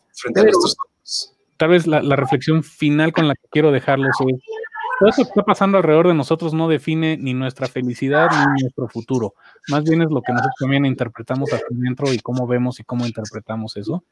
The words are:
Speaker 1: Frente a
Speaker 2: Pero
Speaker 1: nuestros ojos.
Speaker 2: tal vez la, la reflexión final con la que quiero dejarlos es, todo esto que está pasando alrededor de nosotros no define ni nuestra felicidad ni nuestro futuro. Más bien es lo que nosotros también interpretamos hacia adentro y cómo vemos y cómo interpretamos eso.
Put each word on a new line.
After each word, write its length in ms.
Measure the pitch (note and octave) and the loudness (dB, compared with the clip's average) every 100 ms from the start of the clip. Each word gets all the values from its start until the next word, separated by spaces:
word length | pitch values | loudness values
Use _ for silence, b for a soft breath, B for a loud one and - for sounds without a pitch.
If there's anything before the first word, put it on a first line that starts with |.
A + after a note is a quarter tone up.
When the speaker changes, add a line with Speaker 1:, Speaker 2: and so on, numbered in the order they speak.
| _ | _
Speaker 1:
Frente 280 | - - F4 | -12 -4 4
a 20 | |
Speaker 2:
Pero 80 | - F4+ | 4 4
Speaker 1:
nuestros 180 | F4 - | 2 -2
ojos. 560 | - _ - - - _ _ _ | -10 _ -10 -10 -10 _ _ _
Speaker 2:
tal 140 | D#3+ | 4
vez 180 | F3+ E3 | 4 4
la, 140 | D3+ | 0
la 160 | C#3+ C#3 | 2 0
reflexión 460 | C3 C#3 D#3 D#3+ | 2 -2 2 0
final 500 | D#3 - D3+ D3 D#3+ | -2 -2 0 2 2
con 160 | D#3+ D#3 | 2 0
la 60 | C3+ | -2
que 120 | _ | _
quiero 220 | D3+ D#3 | 2 4
dejarlos 400 | C3+ C#3 C#3 C3+ B2+ C3 | 2 2 0 0 0 -2
es, 140 | C3 - - - - - C5 | -2 -8 -12 -12 -10 -8 2
todo 100 | G3 | 4
esto 120 | A#3+ | 4
que 60 | A#3+ | 0
está 140 | G#3 | 0
pasando 340 | G3+ F#3+ G3 G3 | 0 0 2 4
alrededor 300 | E3 D#3 F3 | 4 4 4
de 80 | E3 | 2
nosotros 400 | - D#3+ E3+ D#3+ | 0 -2 -2 -2
no 120 | E3 | 0
define 500 | D#3 E3 D#3+ D#3+ D#3+ | 0 0 -2 -2 -2
ni 180 | C3 B2+ | -4 -4
nuestra 320 | C3 B2+ B2+ | -6 -6 -6
felicidad 640 | C3 B2+ A#2+ C3+ D3 E3 | -4 -6 -4 0 2 2
ni 320 | D3+ C#3+ C#3 | 2 0 0
nuestro 240 | B2+ - B2 | -2 -4 -8
futuro. 480 | A#2 A2+ C3 G#2+ - b b - | -8 -4 -4 -4 -8 b b -4
Más 160 | D3 | -2
bien 180 | D#3 D#3+ | 2 2
es 80 | D#3+ | 2
lo 140 | C#3+ | 0
que 80 | - | -2
nosotros 240 | A#2+ C3 - | -2 -2 -2
también 280 | C3+ C#3 C#3 | 0 2 2
interpretamos 640 | B2 A#2 - A2+ C3 C3 | -2 -6 -8 -6 -4 -2
hacia 140 | A#2+ - | -4 -6
adentro 400 | A#2+ B2 B2+ C#3 | -4 -4 -2 -2
y 60 | A#2+ | -2
cómo 300 | - B2+ B2 | -4 -4 -2
vemos 320 | B2 B2 B2 | 0 -2 -4
y 40 | |
cómo 220 | - B2 A#2+ | -8 -4 -4
interpretamos 720 | A2+ G#2 A2 - A2+ A2 - | -6 -10 -12 -10 -8 -8 -8
eso. 260 | G2+ F3+ - | -6 -8 -8